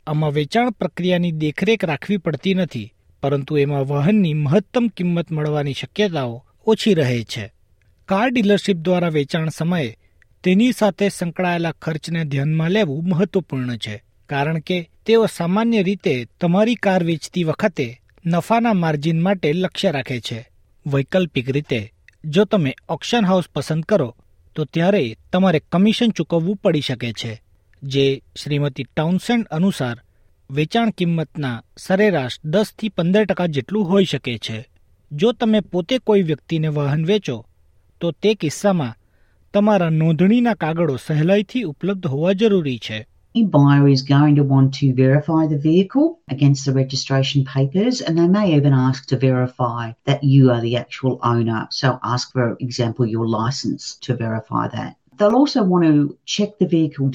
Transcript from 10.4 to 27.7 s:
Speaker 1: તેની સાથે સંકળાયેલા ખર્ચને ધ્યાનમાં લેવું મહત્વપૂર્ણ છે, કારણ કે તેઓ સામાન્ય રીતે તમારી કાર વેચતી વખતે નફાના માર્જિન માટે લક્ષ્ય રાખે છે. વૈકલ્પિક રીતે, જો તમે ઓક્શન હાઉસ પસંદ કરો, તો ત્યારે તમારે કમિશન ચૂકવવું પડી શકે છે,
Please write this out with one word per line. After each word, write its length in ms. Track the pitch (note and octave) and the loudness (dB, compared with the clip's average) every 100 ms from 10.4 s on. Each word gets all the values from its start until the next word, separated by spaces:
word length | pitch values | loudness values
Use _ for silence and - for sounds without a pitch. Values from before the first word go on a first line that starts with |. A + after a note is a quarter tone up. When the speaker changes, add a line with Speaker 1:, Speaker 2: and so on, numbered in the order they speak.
Speaker 1:
તેની 280 | F#3 F#3 B3 | 2 4 2
સાથે 360 | - G#3+ - G3+ | 2 0 0 -2
સંકળાયેલા 640 | - E3+ D#3 F3+ F3 E3+ | -2 -6 -4 -2 -2 -4
ખર્ચને 520 | - - D#3+ - E3 | -6 -8 -8 -6 -6
ધ્યાનમાં 460 | D#3 C#3 D3 D#3+ D#3+ | -4 -2 0 0 0
લેવું 340 | G#3 F#3 C#3 | 0 0 -2
મહત્વપૂર્ણ 720 | F3 E3+ G3+ F#3+ - C3 B2+ A#2 | -2 0 0 -2 -4 -6 -6 -8
છે, 260 | - G#2 _ _ - | -10 -12 _ _ -6
કારણ 300 | C#3 C#3+ E3 | -2 -2 -2
કે 320 | - F3+ E3 _ - | -4 -6 -6 _ 2
તેઓ 200 | A3+ G#3 | 2 2
સામાન્ય 560 | - E3+ G3 A#3 A3+ | -2 -2 0 0 0
રીતે 440 | F#3 G3+ F#3 B2+ A#2 - | 0 -2 -2 -4 -6 -4
તમારી 340 | F3 F#3 A3+ | 0 2 2
કાર 300 | A#3+ G3+ F#3 | 0 0 2
વેચતી 400 | E3+ E3 - F#3 | 0 -2 -4 -4
વખતે 560 | D#3+ - G#3+ - A#2+ B2 _ _ E3+ | -2 -2 -2 -2 -8 -10 _ _ -2
નફાના 460 | E3+ - A3+ A#3 | -2 0 0 2
માર્જિન 480 | G3 E3 D3+ D#3 E3 | 0 0 -2 -2 0
માટે 320 | F3+ G3 D#3 | 0 0 0
લક્ષ્ય 380 | E3 F#3 - G3 | 0 -4 -2 -2
રાખે 300 | C#3+ - B2 | -2 -4 -8
છે. 300 | - A#2 - _ _ _ D3+ | -8 -12 -14 _ _ _ -4
વૈકલ્પિક 640 | C#3 C3+ F#3 F3+ - B2+ | -2 0 -2 -2 -2 -4
રીતે, 420 | C3+ D3 B2 G#2 _ _ _ | -4 -4 -6 -6 _ _ _
જો 200 | D#3 D#3 | -2 0
તમે 300 | G#3 G#3+ C#3 - - | 2 2 0 -4 -8
ઓક્શન 360 | E3 - A#3+ | -8 -2 0
હાઉસ 200 | F#3+ F#3+ - | 2 0 0
પસંદ 360 | D3+ C3+ D#3+ | -6 -4 -4
કરો, 320 | D#3 G#3 B2 - _ _ _ | 0 0 0 -8 _ _ _
તો 100 | - | -8
ત્યારે 520 | D3 E3 F3 G3+ A#2+ A2 _ | -4 0 2 2 0 -6 _
તમારે 300 | F#3 F#3+ D#3 - | 2 2 2 0
કમિશન 380 | F3 G#3 G#3 A#3+ | 2 2 2 0
ચૂકવવું 460 | F#3+ D#3+ E3+ E3 G#3 | -2 -2 -2 -2 -2
પડી 240 | G3+ D3+ | 0 0
શકે 320 | - B2 A#2+ | -2 -6 -6
છે, 300 | A2 A#2+ G#2+ _ _ _ | -6 -10 -12 _ _ _